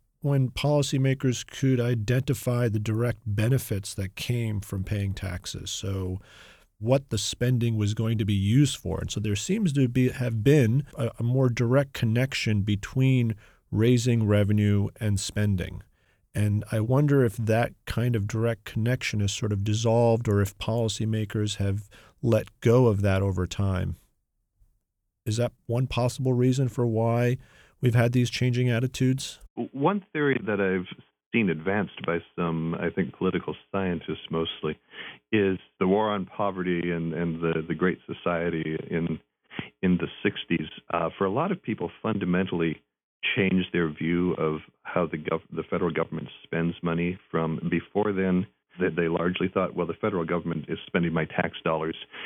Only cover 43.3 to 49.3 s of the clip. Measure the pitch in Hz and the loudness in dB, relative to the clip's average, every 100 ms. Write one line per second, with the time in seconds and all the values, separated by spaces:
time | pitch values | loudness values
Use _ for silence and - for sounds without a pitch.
43.3 | - 95 92 90 87 82 76 80 85 90 | 0 2 2 0 0 -2 -2 -2 0 0
44.3 | - 80 78 - _ - 92 85 80 76 | 0 -2 -2 -8 _ -6 -2 -2 -4 -4
45.3 | 82 - 80 78 87 90 76 80 80 69 | -6 -6 -10 -4 -2 -2 -2 -4 -6 -10
46.3 | - - 85 85 85 87 82 87 90 _ | -14 -8 -2 -2 -2 -2 -2 -2 -4 _
47.3 | 82 80 80 85 82 - 101 104 95 95 | -4 -2 -2 -2 -2 -2 -2 -2 0 2
48.3 | 92 95 _ _ - 92 80 82 82 87 | 0 0 _ _ -4 -2 0 0 0 0